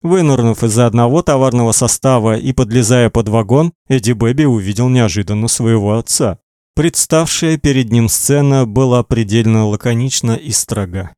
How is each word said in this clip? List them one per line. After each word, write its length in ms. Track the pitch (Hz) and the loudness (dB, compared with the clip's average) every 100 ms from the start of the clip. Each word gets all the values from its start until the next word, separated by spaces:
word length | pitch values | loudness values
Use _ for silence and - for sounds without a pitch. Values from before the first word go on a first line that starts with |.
Вынырнув 600 | 170 185 160 131 117 110 | 0 2 2 2 0 0
из-за 240 | 117 110 120 | 0 2 2
одного 340 | 113 120 147 | 2 2 0
товарного 520 | 170 139 131 123 117 | 0 0 2 2 0
состава 640 | 110 120 - 135 127 110 110 | 0 -2 0 0 2 0 -2
и 160 | 120 | -2
подлезая 580 | 131 123 117 110 127 120 | -2 0 0 2 2 2
под 180 | 113 107 | 0 0
вагон, 420 | 110 101 131 165 - _ | -2 2 0 0 -4 _
Эдди 260 | 131 104 | -2 0
Бэби 320 | 117 117 131 151 | 0 0 2 2
увидел 440 | 117 98 101 123 | 0 -2 -2 0
неожиданно 580 | 127 113 92 95 107 113 | 2 2 0 -4 -4 -2
своего 480 | - 113 113 101 110 | -2 0 0 0 -2
отца. 440 | 113 - 123 85 _ _ _ - | -2 -2 -2 -4 _ _ _ -2
Представшая 840 | 156 - - 160 160 - 165 156 | -2 -2 0 0 0 -2 -2 0
перед 340 | 151 135 117 | 0 0 0
ним 180 | 117 113 | 2 0
сцена 560 | - - 143 143 135 120 | -2 0 2 2 2 2
была 380 | 104 131 123 | 0 0 0
предельно 640 | 117 117 107 107 110 113 107 | 0 -2 0 0 2 2 0
лаконична 680 | 104 127 117 131 - 120 | -2 -4 -4 -2 -4 -4
и 160 | 113 147 | -4 -4
строга. 600 | 107 - 107 95 92 92 | -6 -4 -6 -6 -8 -12